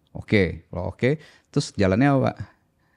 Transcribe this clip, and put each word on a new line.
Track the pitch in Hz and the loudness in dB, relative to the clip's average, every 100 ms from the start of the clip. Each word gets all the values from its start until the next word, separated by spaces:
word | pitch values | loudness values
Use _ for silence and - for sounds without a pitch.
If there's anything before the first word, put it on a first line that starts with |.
| _ | _
Oke, | - - 107 90 82 - | -18 -2 2 2 -2 -12
kalau | 90 92 | -10 -8
oke, | - 127 156 - - _ | -4 -2 -2 -8 -20 _
terus | - - | -6 -6
jalannya | - 95 95 139 | -2 2 4 4
apa, | 139 | 2
Pak? | 120 - 101 _ _ _ _ | 0 -4 -14 _ _ _ _